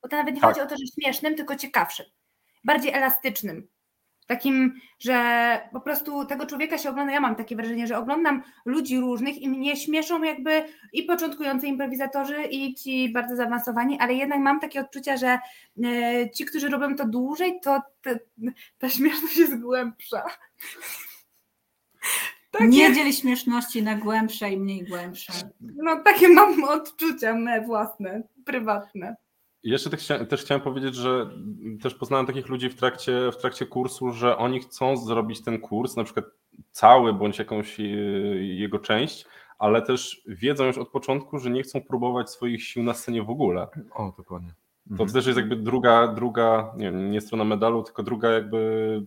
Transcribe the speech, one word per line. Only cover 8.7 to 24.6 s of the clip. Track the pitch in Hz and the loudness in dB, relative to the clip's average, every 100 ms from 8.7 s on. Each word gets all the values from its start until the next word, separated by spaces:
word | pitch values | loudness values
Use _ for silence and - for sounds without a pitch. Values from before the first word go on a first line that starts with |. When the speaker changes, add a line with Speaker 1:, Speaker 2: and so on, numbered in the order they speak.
| 277 277 254 | -4 -2 -2
Speaker 1:
różnych | 247 240 269 277 | -2 -2 -4 -4
i | 269 | -4
mnie | 262 277 285 | -2 -2 -4
śmieszą | 302 311 311 339 | -2 -2 -2 -2
jakby | 311 294 262 311 311 - - | -2 -2 0 0 0 -12 -8
i | - | -6
początkujący | - 349 330 285 294 262 285 | -2 -2 -2 -4 -4 -2 -2
improwizatorzy, | 262 269 254 277 277 277 294 | -4 -4 -4 -4 -4 -4 -4
i | 294 269 269 262 | -6 -4 -6 -8
ci | 269 262 254 | -6 -2 -2
bardzo | 240 233 247 | -2 -4 -4
zaawansowani, | 233 240 247 233 247 277 | -2 -4 -4 -2 -2 0
ale | 240 | 0
jednak | 254 277 285 | 0 0 0
mam | 277 294 | 2 2
takie | 311 339 | -2 -6
odczucia, | 277 277 262 269 | -8 -8 -4 -2
że, | 254 247 - - - - 240 | 2 0 -2 -20 -20 -6 -2
e, | 240 240 240 240 | 0 0 0 -2
ci, | - 294 | -4 -6
którzy | 311 285 | -4 -2
robią | 285 277 277 | -2 -2 -2
to | 254 | -2
dłużej, | 233 254 311 359 359 | -2 -4 -2 -2 -2
to | 277 277 - _ | 0 -2 -2 _
te, | 269 233 - _ 226 - - _ | -6 -6 -8 _ -10 -10 -20 _
ta | 254 | -4
śmieszność | 254 294 311 311 302 | 2 2 0 -4 4
jest | 330 254 | 4 4
głębsza. | 240 254 240 - - 214 | -2 -2 -2 -8 -8 -6
<laughs> | 320 - _ _ - - - - - - _ _ _ _ _ _ _ _ - - - - _ | -6 -12 _ _ -18 -16 -14 -14 -16 -20 _ _ _ _ _ _ _ _ -4 -4 -4 -10 _
Takie | 208 226 | 4 8
Speaker 3:
Nie | 262 311 254 | 10 10 8
dziel | 285 | 4
śmieszności | - 262 247 - 240 240 240 | 2 0 0 0 -2 -2 -2
na | 214 214 | -2 -2
głębsze | 214 220 220 - 208 | -2 0 0 -2 -4
i | |
mniej | 190 | -4